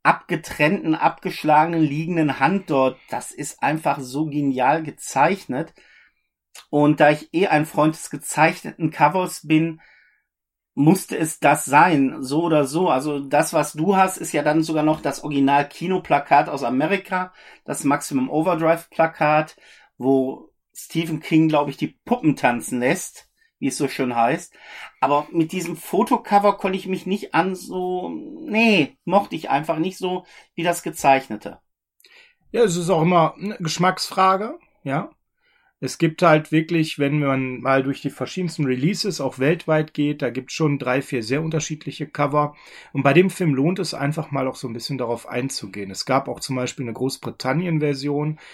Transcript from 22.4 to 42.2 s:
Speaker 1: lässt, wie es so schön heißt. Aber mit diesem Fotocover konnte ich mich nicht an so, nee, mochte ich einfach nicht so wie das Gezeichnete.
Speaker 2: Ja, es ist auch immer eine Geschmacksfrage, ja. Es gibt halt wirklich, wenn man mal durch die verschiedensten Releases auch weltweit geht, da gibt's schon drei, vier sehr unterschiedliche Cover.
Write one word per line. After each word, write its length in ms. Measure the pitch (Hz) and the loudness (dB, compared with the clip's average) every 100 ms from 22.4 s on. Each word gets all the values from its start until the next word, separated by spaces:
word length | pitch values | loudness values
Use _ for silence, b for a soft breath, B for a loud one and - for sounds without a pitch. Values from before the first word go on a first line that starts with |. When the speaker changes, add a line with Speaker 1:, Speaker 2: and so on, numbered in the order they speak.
| 131 120 - 127 | 2 0 -4 -2
Speaker 1:
lässt, 500 | 123 180 - - _ _ _ _ | 0 0 -4 -16 _ _ _ _
wie 100 | 139 | -6
es 100 | - | -2
so 100 | 139 | -4
schön 260 | - 127 | -2 -2
heißt. 400 | 117 117 165 - B B B B _ | 2 2 0 -6 B B B B _
Aber 260 | 135 147 151 | 2 2 0
mit 200 | 165 160 | -2 -2
diesem 240 | 185 165 156 | -4 -6 -10
Fotocover 800 | - 185 220 220 - 202 202 196 | -2 0 2 0 2 4 4 2
konnte 180 | 196 190 | -2 -4
ich 100 | 185 | -4
mich 200 | 185 185 | -6 -4
nicht 280 | 202 - | -4 -2
an 200 | 156 185 | -2 0
so, 560 | 185 - 185 180 185 - | -4 -8 -6 -4 -4 -6
nee, 880 | 160 - - - 214 233 196 139 _ - | -10 -12 -14 -4 0 4 2 0 _ 0
mochte 280 | 180 - | 0 0
ich 140 | 160 - | -6 -2
einfach 300 | 139 156 156 | -2 0 -2
nicht 180 | 180 185 | -4 -4
so 300 | 185 180 b b b | -4 -4 b b b
wie 80 | - | -4
das 200 | 165 170 | -2 -2
Gezeichnete. 800 | 185 - 143 135 - 107 - 85 _ _ _ _ b b b b _ | -6 0 4 4 2 -10 -12 -16 _ _ _ _ b b b b _
Speaker 2:
Ja, 120 | 226 | 0
es 120 | 220 175 | 2 0
ist 140 | 170 | 0
auch 100 | 170 | 2
immer 340 | 160 175 160 - | 4 4 4 0
eine 180 | 196 214 | -10 -6
Geschmacksfrage, 1040 | 165 - 175 185 - - 185 190 220 349 _ _ | -6 0 0 0 -4 2 2 2 -2 -10 _ _
ja. 260 | - 139 247 _ _ _ _ _ _ _ | -6 -4 -6 _ _ _ _ _ _ _
Es 200 | 131 - | -10 -2
gibt 240 | 165 160 | -2 2
halt 300 | 175 156 - | 4 4 2
wirklich, 460 | 156 156 165 156 - | -2 0 0 -2 -2
wenn 200 | 143 151 | -2 0
man 420 | 143 135 131 127 | 0 -2 -4 -4
mal 220 | 127 135 | 0 0
durch 180 | 131 135 | 0 -4
die 80 | 139 | -8
verschiedensten 560 | - - - 180 - | -6 -8 -4 -6 -2
Releases 560 | 139 127 147 208 208 156 | -2 0 0 0 -4 -4
auch 180 | 135 - | -6 0
weltweit 540 | 135 165 - 156 151 | 0 0 0 -2 -2
geht, 300 | - 147 147 | -2 -2 -2
da 80 | 127 | -4
gibt's 240 | 123 127 | -6 -8
schon 240 | - 156 143 | -2 0 0
drei, 240 | 127 131 | 0 -2
vier 200 | 139 127 | -2 -6
sehr 200 | 110 139 | -2 -4
unterschiedliche 640 | 160 160 - 156 - - 156 | -2 -4 -4 -8 -10 -10 -10
Cover. 500 | - | -4